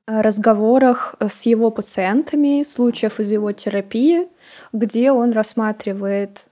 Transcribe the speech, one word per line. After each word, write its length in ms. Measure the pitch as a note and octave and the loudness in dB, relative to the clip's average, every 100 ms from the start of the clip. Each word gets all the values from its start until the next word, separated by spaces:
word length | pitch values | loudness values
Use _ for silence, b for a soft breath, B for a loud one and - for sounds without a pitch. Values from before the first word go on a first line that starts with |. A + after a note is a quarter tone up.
| - | -6
э, 140 | A3 | 0
разговорах, 960 | A3 G#3 A3+ G#3 A3 B3+ C4 A#3+ - - | 0 2 2 4 4 4 4 2 -4 -6
э, 100 | G#3 | -6
с 140 | - A#3 | -2 0
его 240 | A3 A3+ | 2 2
пациентами, 920 | A3 - - F#3 B3 D#4 D4 C#4+ C#4+ | -2 -6 -2 0 0 0 0 2 2
случаев 560 | D4 - A#3+ A#3 G#3+ A3 | -2 0 0 0 -4 -2
из 120 | G#3 | -2
его 200 | G#3 G#3 | -2 -2
терапии, 760 | G3+ G3+ G3+ G3 A3+ C#4+ E4+ F4+ B B B B | -6 -4 -4 -4 0 2 2 -2 B B B B
где 380 | A3 G#3+ A#3 C4 | -4 -2 0 2
он 200 | B3+ A#3+ | 2 2
рассматривает, 1160 | A3 G#3+ - G#3+ G#3+ G#3 G3 G3 G3+ G3 - - | 0 -2 -2 -4 -4 -8 -6 -4 -4 -6 -10 -20